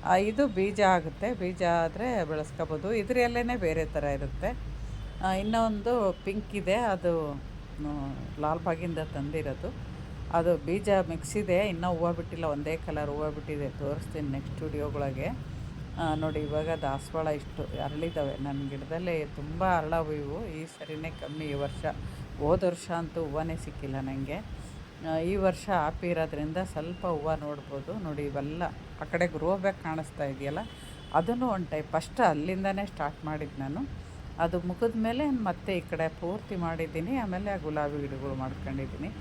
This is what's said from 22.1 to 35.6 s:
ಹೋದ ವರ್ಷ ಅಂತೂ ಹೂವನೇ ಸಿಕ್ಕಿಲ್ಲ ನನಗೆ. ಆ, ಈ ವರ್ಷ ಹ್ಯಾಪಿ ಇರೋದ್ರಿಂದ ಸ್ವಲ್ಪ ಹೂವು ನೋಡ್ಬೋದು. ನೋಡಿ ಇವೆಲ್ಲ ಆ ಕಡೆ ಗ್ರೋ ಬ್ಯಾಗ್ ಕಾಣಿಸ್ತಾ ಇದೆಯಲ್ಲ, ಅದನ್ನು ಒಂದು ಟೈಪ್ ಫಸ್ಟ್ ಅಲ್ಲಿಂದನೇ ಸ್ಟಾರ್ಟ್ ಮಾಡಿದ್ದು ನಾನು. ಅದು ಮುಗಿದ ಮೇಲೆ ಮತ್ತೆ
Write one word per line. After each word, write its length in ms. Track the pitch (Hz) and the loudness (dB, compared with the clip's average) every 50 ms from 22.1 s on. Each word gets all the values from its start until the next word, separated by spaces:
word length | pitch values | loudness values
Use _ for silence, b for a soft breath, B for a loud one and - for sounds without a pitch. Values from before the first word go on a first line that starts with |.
| B B B B - - | B B B B -6 0
ಹೋದ 240 | 147 147 170 185 190 | 4 4 4 6 6
ವರ್ಷ 280 | 180 175 175 - - | 2 2 0 -4 -4
ಅಂತೂ 320 | 175 170 170 151 - 170 165 | -2 -2 -2 -2 -2 -4 -2
ಹೂವನೇ 320 | 147 139 156 160 165 160 | -2 0 -2 0 -2 -2
ಸಿಕ್ಕಿಲ್ಲ 400 | 156 - 151 - - 143 135 135 | -4 -6 -8 -8 -6 -6 -4 -4
ನನಗೆ. 420 | 135 135 135 135 135 135 135 147 190 - - B B B B B B - - - - - 160 | -4 -4 -4 -4 -4 -4 -4 -4 -6 -6 -8 B B B B B B -14 -14 -14 -8 -4 0
ಆ, 80 | 160 | 0
ಈ 180 | 160 165 175 196 | 2 2 2 2
ವರ್ಷ 300 | 202 190 190 180 - - | 4 4 4 4 2 -2
ಹ್ಯಾಪಿ 420 | 208 196 175 151 151 160 - - | 2 2 4 4 2 0 0 0
ಇರೋದ್ರಿಂದ 500 | 175 175 160 160 156 - 147 151 156 160 | 0 2 2 2 0 0 -2 -2 -2 0
ಸ್ವಲ್ಪ 480 | 180 190 185 - 160 151 165 180 175 - | -2 -2 -2 -2 -4 -4 -4 -6 -4 0
ಹೂವು 320 | 180 170 151 143 160 160 151 | 0 0 0 2 0 0 0
ನೋಡ್ಬೋದು. 640 | 151 147 147 143 135 - 139 139 135 160 180 220 190 | 0 -4 -6 -6 -8 -8 -8 -8 -6 -6 -6 -4 -4
ನೋಡಿ 200 | 160 147 143 147 | -4 -2 -2 -2
ಇವೆಲ್ಲ 400 | 143 135 143 139 147 151 170 180 165 - - - - - - | -2 -2 -2 -2 -2 -2 -2 -2 -2 -4 -6 -12 -12 -8 -8
ಆ 20 | 156 - | -6 -2
ಕಡೆ 160 | - 170 175 | 2 2 2
ಗ್ರೋ 300 | 175 156 156 156 170 190 | 2 2 0 2 2 2
ಬ್ಯಾಗ್ 260 | 196 185 196 190 - - | 4 2 0 0 0 -4
ಕಾಣಿಸ್ತಾ 400 | 170 156 160 156 - - - 147 | -2 -2 -2 -4 -6 -4 -2 -2
ಇದೆಯಲ್ಲ, 360 | 139 135 131 139 139 147 175 220 220 B B B B B B B B - | -2 -2 -2 -4 -2 -2 -2 -4 -6 B B B B B B B B 4
ಅದನ್ನು 340 | 151 170 180 240 240 254 | 4 6 6 2 2 2
ಒಂದು 180 | 247 208 190 175 | 2 2 2 0
ಟೈಪ್ 260 | - 160 156 147 - | 0 -2 -2 -2 2
ಫಸ್ಟ್ 300 | - 160 160 - - - | 0 0 0 0 2 6
ಅಲ್ಲಿಂದನೇ 640 | 240 185 156 147 151 175 190 185 190 196 190 196 202 | 8 8 8 6 2 0 0 2 2 0 0 0 -2
ಸ್ಟಾರ್ಟ್ 400 | 196 - - 151 143 156 - - | -4 -2 -2 -2 -2 -2 -4 -4
ಮಾಡಿದ್ದು 340 | 156 156 151 151 139 - 127 | -4 -2 -2 -4 -6 -4 -4
ನಾನು. 480 | 135 135 147 196 277 277 - B B B B B B B - - | -4 -2 -2 -2 -4 -4 -6 B B B B B B B 0 2
ಅದು 200 | 165 170 170 180 | 2 2 2 0
ಮುಗಿದ 360 | 170 180 180 - 233 233 226 | 0 0 0 2 2 2 2
ಮೇಲೆ 340 | 226 220 226 233 254 302 294 | 2 2 2 2 2 2 2
ಮತ್ತೆ 480 | 269 247 220 190 175 - | 2 2 2 0 -2 -2